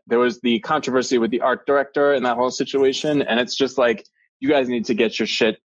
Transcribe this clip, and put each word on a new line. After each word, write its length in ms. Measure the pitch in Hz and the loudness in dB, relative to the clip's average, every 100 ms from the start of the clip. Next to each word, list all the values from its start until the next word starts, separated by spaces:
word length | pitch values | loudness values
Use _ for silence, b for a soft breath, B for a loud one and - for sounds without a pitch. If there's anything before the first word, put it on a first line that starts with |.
| - | -2
there 100 | 117 | 0
was 220 | 123 - | 0 0
the 180 | 123 113 | -2 -2
controversy 580 | - 156 135 127 120 123 | 0 -2 0 -2 0 0
with 120 | 113 | 0
the 100 | 120 | 0
art 260 | 127 120 - | 0 -2 0
director 460 | 139 139 147 143 | 0 0 0 2
and 140 | 139 123 | 2 0
that 100 | 117 | 0
whole 140 | 127 | -2
situation, 720 | 123 131 139 135 131 151 147 | -2 -4 2 2 2 -2 -2
and 160 | - 117 | 0 -2
it's 160 | 120 | -2
just 240 | - 131 135 | -2 -2 2
like, 260 | 120 107 - _ _ _ | 0 0 -8 _ _ _
you 80 | 135 | 0
guys 200 | 143 123 | 0 0
need 160 | 120 107 | -2 -2
to 80 | |
get 240 | 110 113 - | 0 0 0
your 80 | 110 | -4
shit 320 | - 113 - | 0 0 0